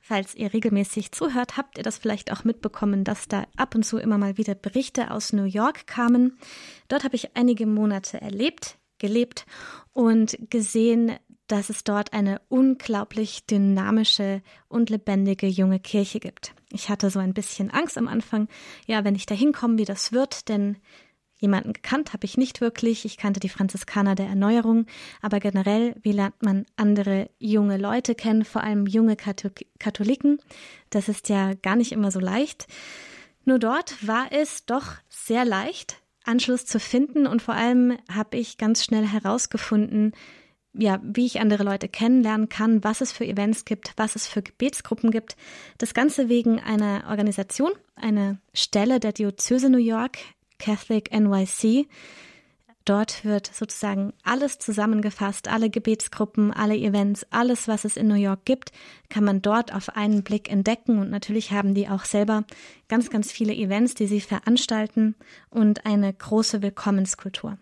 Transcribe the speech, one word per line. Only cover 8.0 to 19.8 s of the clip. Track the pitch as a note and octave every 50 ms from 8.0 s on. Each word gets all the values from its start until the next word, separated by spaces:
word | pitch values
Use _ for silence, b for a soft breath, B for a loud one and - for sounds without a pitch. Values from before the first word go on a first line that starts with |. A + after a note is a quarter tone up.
| F#3+ - - -
erlebt, | - G#3+ G3 G3 A#3+ D#4 E4+ - - - - _ _ _ _ _
gelebt | - G3+ G#3 A#3 A#3+ A#3+ - - - B B B B B B B B B B
und | - A#3+ A3+ A3+ A3+ A3 A3 - - A#3 -
gesehen, | - A#3+ G#3+ G3 - A3+ A3+ A#3 A#3 A#3 A#3 A3+ - - _ _ - _ _ _
dass | G#3+ G3+ G3+ -
es | G#3+ - -
dort | - G3+ G#3 G#3 - -
eine | G#3+ G3+ G3 G3 G#3 _ _
unglaublich | B3+ B3+ C4+ C4+ C4 C4 - - A3+ G3+ G#3 - - A3 A3 G3+ - - _
dynamische | - G#3+ G3+ G3 G3 G3 F#3+ F#3+ G3+ G#3+ A3 A3 - - - G3+ G3 G3 G3 F#3+ b b b b b
und | - A#3 A#3 A3
lebendige | A3 G#3+ - - G3 G3 G3 G3 G3 F#3+ -
junge | G3 F#3 F#3 F#3+ F#3+ F#3+ F#3+
Kirche | F#3 - - G#3 G3 F#3+ - G#3+
gibt. | - G3 - - - - - _ _ _
Ich | - G3 - -
hatte | G#3 G3 G3+ G3
so | F#3+ G3
ein | F#3+ F#3 F#3
bisschen | G#3+ G#3 - - - G3 G#3
Angst | - C4+ E4+ E4 - -
am | A#3 -
Anfang, | - A3+ A3 - - G#3+ G#3+ G#3+ B B B B B B B
ja, | - A3 A3 G3+
wenn | G#3 G3+
ich | G3 -
da | - G#3
hinkomme, | G3 B3+ D4+ C#4+ - - A#3+ A3+
wie | A3